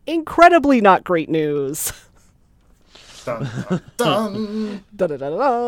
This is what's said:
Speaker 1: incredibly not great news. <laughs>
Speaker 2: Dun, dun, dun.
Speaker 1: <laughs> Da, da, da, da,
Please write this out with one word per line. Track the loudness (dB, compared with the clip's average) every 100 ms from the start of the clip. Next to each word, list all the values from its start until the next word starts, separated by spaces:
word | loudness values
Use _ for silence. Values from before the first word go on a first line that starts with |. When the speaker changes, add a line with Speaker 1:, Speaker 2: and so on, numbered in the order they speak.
| -6
Speaker 1:
incredibly | -6 -2 6 6 6 4 4
not | 4 4
great | 2 -2 0
news. | -2 -2 -2 -4 -6 -10 -12
<laughs> | _ _ _ _ _ _ _ _ _ -20 -20 -16 -10
Speaker 2:
Dun, | -8 -8 -8 -6
dun, | -6 -6 -4
dun. | 0 0 -2 -6 -8 -6 -8 -10 -12
Speaker 1:
<laughs> | -6
Da, | -6
da, | -4
da, | -6
da, | -2 0 0